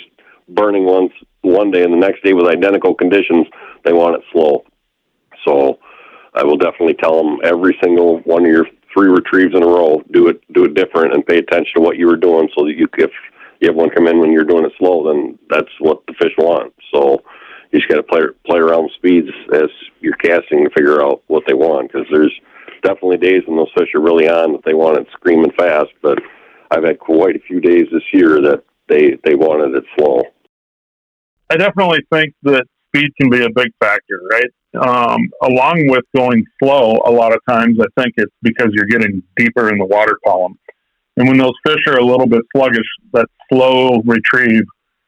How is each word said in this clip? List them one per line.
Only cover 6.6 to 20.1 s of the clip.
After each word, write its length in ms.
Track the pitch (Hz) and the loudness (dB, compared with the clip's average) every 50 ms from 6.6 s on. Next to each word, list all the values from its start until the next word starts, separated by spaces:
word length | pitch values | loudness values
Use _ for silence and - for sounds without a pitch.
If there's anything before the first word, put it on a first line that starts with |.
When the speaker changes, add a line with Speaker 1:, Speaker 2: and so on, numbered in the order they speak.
| 90 82 - - 87 80 71 | -2 -2 -2 -2 -2 -2 -2
Speaker 1:
tell 260 | - 85 82 80 82 | 0 -2 0 0 0
'em 200 | 80 76 73 - - | 0 -2 -4 -2 -2
every 340 | 85 87 85 92 90 - - 92 | -2 0 0 0 0 0 0 0
single 360 | 87 87 87 87 85 82 82 | 0 2 2 2 2 0 -2
one 260 | - 85 82 85 87 | -2 -2 0 0 2
of 60 | 82 | 2
your 160 | 80 80 80 - - _ _ - - | 2 2 0 -2 -6 _ _ -6 -2
three 160 | 98 98 92 | 0 2 2
retrieves 460 | 90 87 - - 98 92 92 87 92 | 2 0 0 0 0 0 0 0 0
in 80 | 92 85 | 0 2
a 40 | |
row, 360 | 87 87 87 85 78 78 78 - - | 2 2 2 2 2 0 -2 -2 0
do 160 | 76 87 85 | 0 2 2
it, 140 | 82 82 - _ - 80 | 2 0 -2 _ -4 0
do 120 | 90 90 | 0 0
it 80 | 80 76 | 2 0
different, 400 | 95 92 - - 82 82 - 127 | -2 -4 -2 -2 -2 0 0 0
and 120 | - - | -2 0
pay 120 | - 87 | 0 0
attention 360 | 82 - - 87 85 76 - - | -2 0 -2 -2 -2 -2 -2 -2
to 60 | 82 | 0
what 160 | 82 85 - | 0 0 0
you 100 | - 87 | 0 0
were 100 | 85 85 | 0 0
doing, 320 | 80 92 87 82 80 80 73 - | 2 2 2 2 2 0 -2 -2
so 100 | - 73 | -4 -4
that 100 | 76 73 | -4 -2
you, 100 | 76 80 - - | -4 -4 -4 -2
if 140 | - 78 71 - - - - _ _ - - _ - | -2 -4 -4 -4 -10 -20 -20 _ _ -20 -18 _ -2
you 80 | 85 | -2
have 80 | 85 80 | -2 0
one 140 | 80 82 78 | 0 -2 0
come 180 | - 85 85 | 0 0 0
in 120 | 82 85 85 | 2 2 2
when 120 | 80 78 | 2 2
you're 120 | 80 80 78 | 2 0 0
doing 220 | 78 87 82 80 | 0 0 0 0
it 80 | 76 - | -2 -4
slow, 300 | - 92 90 90 80 76 | -2 0 0 0 0 0
then 320 | 78 76 73 69 64 - - _ - | -2 -2 -4 -4 -8 -10 -14 _ -4
that's 220 | 78 76 76 - - - | -4 -4 -4 -6 -6 -4
what 260 | 78 78 76 - - | -2 -2 -2 -2 -6
the 60 | - 80 | -10 -6
fish 200 | - 85 80 - | -4 -4 -2 -2
want. 360 | - 78 85 85 67 58 58 _ _ - - 73 | 0 0 0 0 -2 -4 -8 _ _ -10 -4 -2
So 280 | 71 69 69 67 - - - - - - - - - - _ | 0 0 0 0 -2 -4 -10 -20 -20 -20 -20 -20 -20 -10 _
you 80 | - 76 | -2 -2
just 100 | - - | 0 0
gotta 140 | 78 76 73 | -2 -2 -2
play, 180 | - - 82 80 - - _ - | -2 -2 -2 -2 -2 -6 _ -6
play 140 | - 85 85 | -2 0 0
around 240 | 82 82 82 82 80 | 2 2 0 0 -2
with 80 | 73 - | -4 -6
speeds 360 | - - 90 87 85 76 - - - - - - | -4 0 0 2 2 0 -2 -8 -14 -8 -4 -2
as 160 | 78 78 71 - - - - _ _ | 0 -2 -2 -4 -10 -20 -20 _ _
you're 120 | - 73 | -8 -8